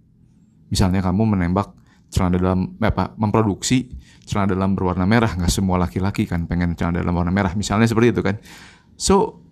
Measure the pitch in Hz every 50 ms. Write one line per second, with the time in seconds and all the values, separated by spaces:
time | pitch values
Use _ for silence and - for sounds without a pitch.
0 | _ _ _ _ - - _ _ _ _ _ - - - - - 104 90 92 98
1 | 90 92 87 101 110 107 104 95 87 87 92 101 98 - - - - _ _ _
2 | _ _ - - 95 87 90 90 92 92 92 92 92 87 - - - - - -
3 | 90 - - - 107 104 98 113 110 104 90 - - - 127 131 120 - - -
4 | - - - - - - - 104 98 98 92 95 98 98 98 92 95 90 90 92
5 | 90 98 113 120 113 101 85 90 85 82 - - 98 92 90 90 90 87 - 92
6 | 92 101 - - 107 - 85 85 85 - 90 87 87 87 85 - - 85 87 85
7 | 87 87 87 87 87 85 92 101 101 - 87 104 95 - 101 107 113 113 113 113
8 | 120 120 98 101 87 98 107 110 - - - - - - - - _ _ - -
9 | - - 190 196 - - - - - -